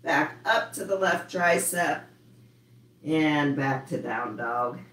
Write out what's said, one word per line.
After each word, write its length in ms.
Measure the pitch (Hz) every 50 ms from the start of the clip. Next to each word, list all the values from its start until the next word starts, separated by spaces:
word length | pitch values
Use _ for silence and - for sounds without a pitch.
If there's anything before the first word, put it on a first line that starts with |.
| -
back 360 | - 151 151 151 - - - -
up 300 | - - - - - -
to 100 | - 190
the 140 | 185 196
left 360 | 190 190 180 - 180 - - -
tricep, 680 | 180 175 170 170 - - - 180 175 170 151 - - - - - - - - - - - - _ _ _ _ - - - - _ _ -
and 500 | 151 156 156 156 151 147 147 143 139 135
back 320 | 143 135 135 135 131 -
to 140 | - 135 120
down 340 | - 120 - 107 113 110 110
dog. 440 | 113 120 117 120 123 123 120 - 92 - -